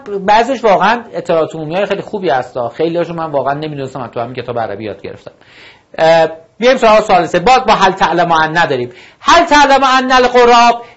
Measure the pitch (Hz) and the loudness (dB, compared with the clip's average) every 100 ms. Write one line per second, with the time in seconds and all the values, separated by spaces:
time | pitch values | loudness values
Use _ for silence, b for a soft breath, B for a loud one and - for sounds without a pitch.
0 | 214 202 190 214 233 247 226 175 190 233 | -6 -8 0 2 2 -2 0 2 0 -2
1 | - 175 170 165 156 160 151 175 202 196 | -6 -12 -4 -2 -2 -6 -8 -6 -4 -6
2 | - 208 180 131 120 131 120 - 165 170 | -8 -6 -2 -2 -4 -6 -8 -4 -4 -2
3 | 160 170 160 143 131 143 156 143 135 143 | -6 -6 -6 -4 -4 -4 -8 -10 -10 -10
4 | 117 120 117 127 120 117 110 101 107 95 | -10 -8 -8 -10 -8 -8 -8 -8 -12 -12
5 | - - - _ B B B B B - | -14 -18 -20 _ B B B B B -2
6 | 160 165 160 - _ - 240 262 226 214 | 2 4 2 -4 _ -2 0 2 4 2
7 | 214 180 165 175 185 254 233 185 190 185 | 4 0 2 0 2 2 2 2 2 0
8 | 180 170 170 160 156 165 160 127 123 B | -2 0 0 0 0 0 -2 -2 -6 B
9 | B B - 339 339 294 277 269 269 262 | B B 2 2 4 4 4 4 2 0
10 | 254 254 247 247 240 240 240 240 B | 2 2 2 4 4 6 4 0 B